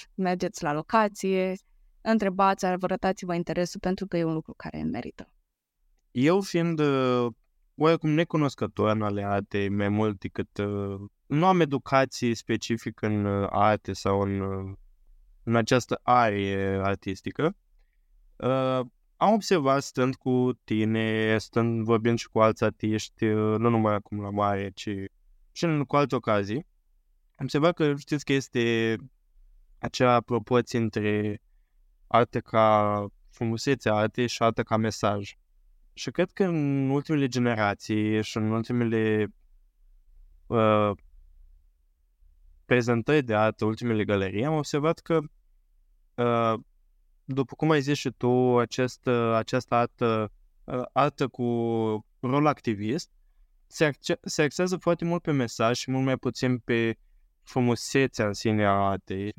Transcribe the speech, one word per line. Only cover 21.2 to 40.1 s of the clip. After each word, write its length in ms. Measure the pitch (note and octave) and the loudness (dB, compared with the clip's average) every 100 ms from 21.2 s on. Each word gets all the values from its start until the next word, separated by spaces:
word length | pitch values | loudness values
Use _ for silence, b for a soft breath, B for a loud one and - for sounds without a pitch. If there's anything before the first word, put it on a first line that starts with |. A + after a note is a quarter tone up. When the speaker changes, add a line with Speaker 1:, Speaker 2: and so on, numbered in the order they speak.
| A2 A2 | 2 0
Speaker 2:
stând 460 | - A#2+ A#2 A#2 | 0 0 0 0
vorbind 340 | A2 A2+ A#2 A#2 | 2 2 2 0
și 120 | - | 0
cu 100 | A2+ | 4
alți 240 | A2 G#2 | 4 4
artiști, 640 | G#2+ - A2 G#2+ - - A2 | 0 0 -2 -2 -4 -2 0
uh, 340 | G#2+ G#2+ A2 | 2 0 2
nu 100 | A#2 | 2
numai 240 | A2+ G#2+ | 2 2
acum 280 | G#2 - G#2 | 0 -4 -10
la 80 | G2+ | -6
mare, 420 | G2+ G2+ G2 G2 | 0 0 0 -4
ci 160 | - - G2 G2 _ _ _ _ | -8 -8 -8 -10 _ _ _ _
și 120 | - | -4
în, 200 | E3+ D3+ | 0 0
cu 120 | C3 C#3+ | 0 0
alte 200 | C#3+ B2+ | 2 0
ocazii, 520 | A2+ G#2+ G2 B2 - _ _ _ _ _ _ - | 0 0 0 -6 -8 _ _ _ _ _ _ -12
am 100 | C3 | -4
observat 280 | D3 E3 | 2 2
că, 220 | F3 D3+ C#3+ | 2 0 -2
știți 300 | - D3+ - | -4 -6 0
că 80 | |
este 600 | C#3 - B2 A#2 A2+ A2+ A2+ C3+ _ _ _ - - _ _ | -2 0 -2 0 2 0 -2 -8 _ _ _ -20 -20 _ _
acea 440 | A#2+ - B2+ A#2+ | -8 0 4 4
proporție 580 | - A#2+ A2 B2 A#2 B2 | 2 -4 2 2 2 -2
între 640 | A2+ A2+ G#2 G#2 G#2 G2+ _ _ _ _ _ _ - | -2 -2 -2 0 -2 -6 _ _ _ _ _ _ 0
artă 320 | A#2 A#2+ A#2+ | 2 2 -2
ca 680 | - A2+ A2 G#2+ G#2 G#2 G#2 - _ | -2 4 6 6 2 0 -4 -12 _
frumusețe 600 | - A#2 A2+ - C3+ A2+ | -6 -4 -2 -2 0 0
artei 380 | G#2+ G#2+ - A#2+ | 0 0 0 -2
și 160 | - | 0
artă 200 | A2+ A2+ | 0 0
ca 140 | A#2 A2 | -2 0
mesaj. 560 | A2 - G#2+ G#2 G2+ - _ _ _ _ _ | 0 0 -2 -2 -6 -16 _ _ _ _ _
Și 180 | - - | -14 -6
cred 200 | D3 F#3 | -2 -2
că 120 | - | 0
în 460 | F#3+ E3 C#3+ C#3 C3+ | 0 0 0 0 0
ultimele 380 | C#3+ C#3+ D3+ C3+ | -2 0 0 0
generații 960 | B2 A#2+ A2 G#2 G2 - G#2+ G#2+ G#2+ | 0 0 2 0 -2 -2 -2 0 0
și 140 | G#2+ A#2 | -2 -2
în 140 | G#2+ | -2
ultimele, 840 | A2+ A2 B2 A#2 A2+ A2 G#2+ G#2 - _ _ _ _ _ _ _ | -2 -2 -2 0 0 2 0 -2 -8 _ _ _ _ _ _ _